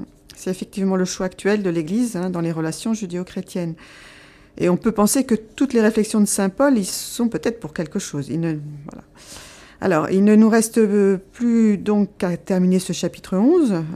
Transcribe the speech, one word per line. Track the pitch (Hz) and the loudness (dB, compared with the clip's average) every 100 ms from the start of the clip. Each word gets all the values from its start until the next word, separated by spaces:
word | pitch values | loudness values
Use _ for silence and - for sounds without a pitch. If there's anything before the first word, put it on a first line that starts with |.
| - - - - | -12 -18 -20 -12
C'est | - | -8
effectivement | 185 - - 190 190 | -8 -8 -4 -2 0
le | 185 | -2
choix | - 185 | -4 -8
actuel | 185 190 214 | -4 -2 0
de | 185 | 0
l'Église, | 170 156 214 240 185 | -2 -2 -2 -2 -4
hein, | 185 | -4
dans | 175 | -4
les | 165 | -4
relations | 165 160 151 226 | -4 -4 -4 -4
judéo-chrétiennes. | 214 190 175 180 190 185 190 170 165 - - - - - - - - | -4 -4 -8 -8 -10 -8 -6 -6 -8 -16 -20 -20 -20 -20 -20 -18 -2
Et | 175 | 0
on | 180 | 2
peut | 226 | 0
penser | 202 208 277 262 | 2 2 2 0
que | 214 | -2
toutes | - - 277 | -4 -4 0
les | 233 | 2
réflexions | 214 220 208 220 | 2 2 0 2
de | 208 | 0
saint | - 196 | 0 -2
Paul, | 190 277 247 | 2 2 2
ils | 185 | 0
sont | - - - 233 | -6 -8 -4 -2
peut-être | 160 247 233 | -2 -4 -6
pour | 151 | -8
quelque | - 156 202 | -8 -6 -6
chose. | - 147 139 | -6 -8 -6
Il | 160 | -4
ne, | 165 156 147 147 147 | -4 -4 -8 -14 -16
voilà. | - - - - - - - - - | -18 -20 -20 -20 -20 -20 -20 -20 -6
Alors, | 190 160 156 | 0 0 2
il | 190 | 2
ne | 208 214 | 6 8
nous | 220 | 8
reste, | 226 220 233 | 6 2 2
euh, | 214 202 196 190 - | 2 4 2 2 -4
plus | - 240 233 220 196 | -4 0 4 4 2
donc | - 208 202 - | 0 0 0 -2
qu'à | 190 170 | -4 -4
terminer | - 185 185 185 | -2 2 2 2
ce | 185 | 0
chapitre | 170 170 - - 185 | -4 -6 -6 -6 0
onze, | 247 359 269 175 160 | 4 4 2 0 -4